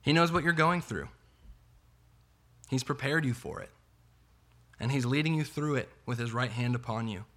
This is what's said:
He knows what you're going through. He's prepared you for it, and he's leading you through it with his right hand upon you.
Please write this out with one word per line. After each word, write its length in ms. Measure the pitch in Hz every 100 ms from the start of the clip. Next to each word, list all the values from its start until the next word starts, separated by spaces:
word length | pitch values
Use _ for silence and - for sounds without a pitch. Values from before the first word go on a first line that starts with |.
He 100 | -
knows 200 | 156 170
what 120 | 170
you're 80 | 139
going 300 | 160 160 175
through. 280 | 160 95 69 - _ _ - - - - _ _ _ _ _ _ _ _ -
He's 140 | 131
prepared 400 | - 139 135 160
you 100 | 143
for 280 | 120 - -
it, 100 | - - _ _ _ _ _ _ _ - _ -
and 140 | 117
he's 140 | 139 120
leading 280 | 139 156
you 120 | 156 151
through 300 | - 151 139
it 140 | - - -
with 140 | 120
his 140 | 117
right 180 | 117 123
hand 240 | 113 123 120
upon 320 | 120 113 113
you. 180 | 95 101